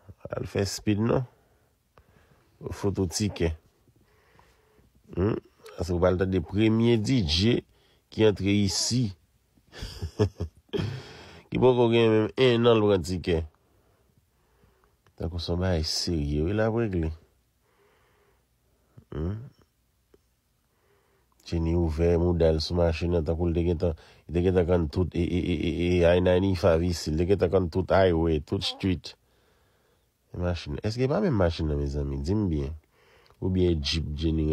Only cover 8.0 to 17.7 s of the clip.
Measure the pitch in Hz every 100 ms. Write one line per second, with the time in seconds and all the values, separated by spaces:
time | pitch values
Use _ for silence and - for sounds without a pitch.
8 | _ - 107 98 95 101 98 - - 120
9 | 113 - _ _ _ _ _ - - -
10 | - - 104 - 82 - _ - 101 135
11 | - - - - - 113 123 123 120 117
12 | 113 107 107 - 131 117 120 113 104 98
13 | 82 90 78 82 78 _ _ _ _ _
14 | _ _ _ _ _ _ _ _ _ _
15 | _ _ 82 85 - 87 92 85 80 -
16 | - 82 73 73 78 104 110 113 117 92
17 | 80 78 _ _ _ _ _